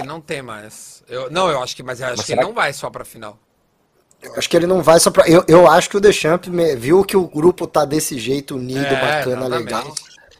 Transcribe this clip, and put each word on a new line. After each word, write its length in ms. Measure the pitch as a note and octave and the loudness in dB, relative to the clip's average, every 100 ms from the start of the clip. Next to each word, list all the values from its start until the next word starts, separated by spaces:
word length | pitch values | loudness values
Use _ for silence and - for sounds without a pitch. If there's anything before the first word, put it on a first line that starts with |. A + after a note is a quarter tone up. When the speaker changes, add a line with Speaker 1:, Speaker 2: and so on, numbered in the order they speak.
Speaker 1:
que 40 | C3 | -6
não 140 | D#3+ | -14
tem 220 | D3 D3+ | -12 -12
mais. 600 | B2+ G#2+ G#2+ - - - _ | -12 -16 -18 -20 -20 -20 _
Eu, 220 | B2+ C3 | -12 -8
não, 200 | E3 F#3 | -2 -2
eu 120 | C#3 | -2
acho 120 | B2+ | -6
que, 80 | - | -10
mas 180 | B2+ B2 | -12 -10
eu 60 | B2+ | -8
acho 80 | A#2+ | -8
Speaker 2:
Mas 80 | G#2+ | -4
Speaker 1:
que 60 | |
ele 40 | - | -2
Speaker 2:
será 60 | D#3 | -2
Speaker 1:
não 60 | |
vai 180 | A#3 E3 | -2 -4
só 160 | C#3 C3 | -4 -12
pra 140 | A#2+ A#2+ | -12 -16
final. 320 | B2 G#2+ G#2 _ _ _ _ _ _ _ _ | -18 -20 -20 _ _ _ _ _ _ _ _
Speaker 3:
Eu 120 | - A#2+ | -14 -10
acho 120 | - | 0
que 80 | E3+ | 0
ele 100 | E3+ | 2
não 160 | F#3 | 2
vai 180 | D#3 E3 | 4 4
só 100 | G3 | 6
pra, 160 | F#3 F3+ | 4 6
eu, 140 | E3 F3+ | 4 6
eu 180 | D#3+ E3+ | 8 8
acho 200 | E3 - | 6 2
que 60 | G3+ | 2
o 40 | |
Deschamps 480 | G#3 - D#3 F3 F3+ | 2 2 0 -2 -4
me-, 280 | F3 E3 C3 | -2 -2 -2
viu 260 | A#2+ F3+ | 2 2
que 120 | G3 G3 | 2 0
o 100 | F3 | -2
grupo 400 | D3+ E3 F3 E3 | 0 0 0 -2
tá 180 | D#3 C#3+ | -2 0
desse 320 | D3+ D3 C3+ | -2 -4 -8
jeito, 380 | A2 C#3 C#3 C#3 | -6 -6 -6 -10
unido, 280 | B2+ C3 | -8 -6
Speaker 1:
É, 160 | C#3 C3+ | -4 -2
Speaker 3:
bacana, 460 | C3 D3+ B2+ B2 B2+ | -2 -2 -4 -6 -6
Speaker 1:
exatamente. 180 | B2+ | -6
Speaker 3:
legal, 300 | A#2 A2+ C3+ - - _ _ _ | -6 -8 -10 -14 -16 _ _ _